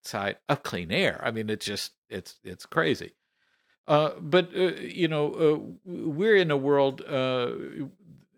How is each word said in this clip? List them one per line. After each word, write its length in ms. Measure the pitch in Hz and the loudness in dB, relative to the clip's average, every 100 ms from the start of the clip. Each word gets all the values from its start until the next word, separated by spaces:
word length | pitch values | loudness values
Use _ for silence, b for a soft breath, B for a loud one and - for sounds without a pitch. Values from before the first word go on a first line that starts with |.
side 340 | - 107 101 - - | -8 -4 -4 -4 -2
of 140 | 143 | -2
clean 280 | - 95 85 | -2 -6 -4
air. 300 | 131 175 - | 0 0 -2
I 80 | 123 | -4
mean, 180 | 113 110 | -4 -4
it's 160 | 107 - | -4 -6
just, 260 | 101 - _ - | -6 -8 _ -12
it's, 300 | 104 - - | -12 -12 -16
it's 220 | - 92 - | -16 -16 -6
crazy. 480 | 160 165 123 - _ _ _ _ _ _ _ - | 0 0 0 -4 _ _ _ _ _ _ _ 2
Uh, 240 | 151 151 - | 2 2 -2
but, 300 | 160 175 175 - | 2 2 2 0
uh, 180 | 180 160 | 0 0
you 260 | 175 - 165 | -8 -2 0
know, 240 | 156 151 | 2 0
uh, 560 | - 156 156 107 - 185 | 2 4 4 -2 -14 -12
w-, 200 | 175 135 | -6 -4
we're 260 | 147 214 208 | 0 4 6
in 120 | 170 | 6
a 80 | 143 | 2
world, 440 | 135 143 135 135 170 | 4 4 4 0 -4
uh, 440 | 143 131 127 123 120 - - 135 - - - _ | -2 0 0 -2 -4 -8 -10 -12 -14 -20 -20 _